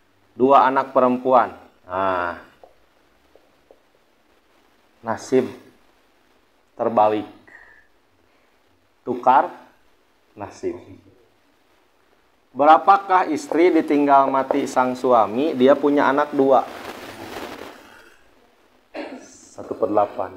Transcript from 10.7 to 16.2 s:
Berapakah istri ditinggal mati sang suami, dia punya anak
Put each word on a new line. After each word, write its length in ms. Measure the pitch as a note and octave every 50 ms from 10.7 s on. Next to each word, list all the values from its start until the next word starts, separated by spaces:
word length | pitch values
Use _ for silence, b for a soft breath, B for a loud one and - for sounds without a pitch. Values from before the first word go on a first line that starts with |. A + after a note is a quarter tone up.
| E2+ - - - F#2+ - _ _ _ _ _ _ _ _ _ _ _ _ _ _ _ _ _ _ _ _ _ _ _ _ _ _ _ _ _ _
Berapakah 800 | - B2+ C#3+ D#3 D#3+ E3 - G3 G3 G3 - - F#3 F3+ - D#3
istri 400 | D3 - - - - D#3 F3 F3+
ditinggal 560 | D#3+ D#3+ D#3 D#3 D3 D3 C#3+ C#3+ C#3 C#3 C3+ C3+ C3+
mati 320 | C3+ C3+ - C#3 C#3 B2+
sang 320 | B2 - C3 B2+ B2+ B2
suami, 560 | B2+ - B2+ B2 A2+ G#2 G2 G#2+ B2+ D3+ D#3+ C#3+
dia 240 | B2 B2+ C3+ C#3+
punya 320 | C#3 D3 D3 C#3+ D3 F#2+ B2+
anak 240 | C3+ D3